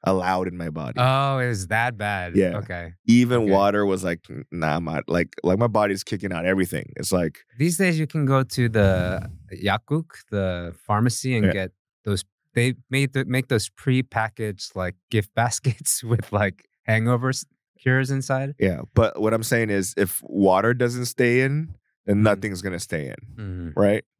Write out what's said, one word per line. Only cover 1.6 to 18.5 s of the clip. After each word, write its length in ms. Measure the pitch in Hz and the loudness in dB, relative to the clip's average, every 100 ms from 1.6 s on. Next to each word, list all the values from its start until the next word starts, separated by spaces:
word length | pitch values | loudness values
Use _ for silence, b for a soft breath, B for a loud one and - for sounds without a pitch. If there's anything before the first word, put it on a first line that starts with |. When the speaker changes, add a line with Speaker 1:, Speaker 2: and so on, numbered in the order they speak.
| 92 | -2
Speaker 2:
that 300 | 107 120 110 | 0 0 -2
bad. 380 | 104 101 90 87 | -4 -4 -2 2
Speaker 1:
Yeah. 220 | 92 95 | 2 0
Speaker 2:
Okay. 360 | 98 87 85 87 - | -8 -10 -12 -14 4
Speaker 1:
Even 380 | 120 123 123 | 6 6 2
Speaker 2:
Okay. 80 | 107 | 4
Speaker 1:
water 340 | 98 101 104 101 | 4 4 2 0
was 180 | 92 | 0
like, 180 | 92 85 _ | -2 -6 _
"N-, 160 | 64 73 | -16 -12
nah, 240 | 85 80 76 | -4 -2 -2
I'm 80 | 82 | -2
not," 180 | 80 - | -6 -2
like, 260 | 87 87 - | -2 -2 -2
like, 140 | - 95 | 0 2
my 80 | 117 | 2
body's 360 | 107 104 98 | 2 0 -2
kicking 280 | - 101 98 | -6 -8 -6
out 140 | 85 87 | -4 -2
everything. 480 | 95 90 78 - - | 0 0 -4 -10 -10
It's 160 | 87 | -2
like 280 | 92 85 - _ 117 | 0 0 -4 _ -2
Speaker 2:
These 200 | 156 170 | -2 2
days 220 | 190 160 | 2 2
you 80 | 156 | -2
can 180 | 160 139 | -2 2
go 180 | 135 | 2
to 260 | 131 - 120 | 0 0 0
the 600 | 110 98 92 90 92 - - - | 4 4 4 0 -2 -6 -14 -16
Yakuk, 520 | - 98 104 _ 147 165 - _ | -6 0 -2 _ -4 -4 -14 _
the 420 | 104 95 87 87 85 _ | -2 -2 -2 -8 -12 _
pharmacy, 500 | 104 120 113 131 123 | 2 2 0 -2 2
and 120 | 98 | 2
Speaker 1:
Yeah. 60 | |
Speaker 2:
get 180 | 92 95 _ _ _ - | 0 -4 _ _ _ -4
those, 180 | 98 - _ _ | -4 -6 _ _
they 220 | - 120 127 - | 0 0 0 -4
made 240 | 131 135 | -2 0
the, 120 | 135 131 | -2 -2
make 220 | 131 131 | -2 0
those 200 | 120 - | 0 -2
prepackaged, 1040 | _ - 127 131 - 110 - 107 98 - - | _ 0 0 0 -2 -4 -4 -8 -8 -10 -6
like, 200 | 90 90 _ | -6 -8 _
gift 220 | 110 101 - | -2 -2 -2
<laughs> 0 | |
baskets 680 | 117 - 139 117 - - | -2 0 -4 -4 -4 -4
with, 280 | 113 117 - | 0 -2 0
like, 360 | 104 101 92 _ _ | 0 0 -2 _ _
hangover 460 | - 110 113 123 127 | -2 0 2 0 0
s-, 160 | 131 - _ _ _ | -4 -8 _ _ _
cures 320 | - 127 131 | 0 2 2
inside. 440 | 135 131 135 135 | -4 -2 -4 -4